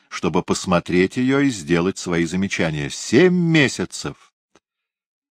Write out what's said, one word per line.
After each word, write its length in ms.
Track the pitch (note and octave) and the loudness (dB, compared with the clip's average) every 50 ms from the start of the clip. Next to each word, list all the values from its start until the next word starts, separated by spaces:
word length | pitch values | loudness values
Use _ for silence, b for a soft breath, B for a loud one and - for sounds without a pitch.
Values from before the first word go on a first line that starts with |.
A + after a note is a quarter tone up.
| b b | b b
чтобы 340 | - - - F3 D#3 F2+ - | -10 -4 -4 0 0 0 0
посмотреть 760 | - F#2+ - - G2 F2+ E2+ - - E2+ F2+ F#2 F#2 - B2+ | 0 -2 -4 0 0 0 0 0 2 2 2 2 2 0 -2
её 220 | B2 C3 C3+ C#3 | 0 0 2 2
и 100 | C#3+ C3+ | 0 0
сделать 480 | B2 G2 D#2 D2 E2+ E2+ F2 F#2+ F#2+ - | -2 -4 -2 0 0 2 2 0 -2 -4
свои 260 | - F#2 F2 E2+ E2+ | -4 -2 -2 0 0
замечания. 640 | D#2+ E2+ F#2 G2 F#2+ - - F#2 E2 D#2 D2+ D2 C#2 | -2 -2 -2 -4 -2 -2 -2 -2 -2 -2 -4 -6 -6
Семь 460 | - - - - G#2+ B2+ F3+ F#3 F3+ | -8 -10 -4 2 4 4 6 6 4
месяцев! 1000 | F3+ E3+ E3 D#3+ D#3 C#3 A2 - - F#2 - - - - D3 C#3 - _ _ _ _ _ _ _ _ _ _ _ _ _ _ _ _ _ _ _ _ _ _ _ | 2 2 2 4 4 2 2 0 -4 -6 -8 -8 -10 -10 -10 -12 -14 _ _ _ _ _ _ _ _ _ _ _ _ _ _ _ _ _ _ _ _ _ _ _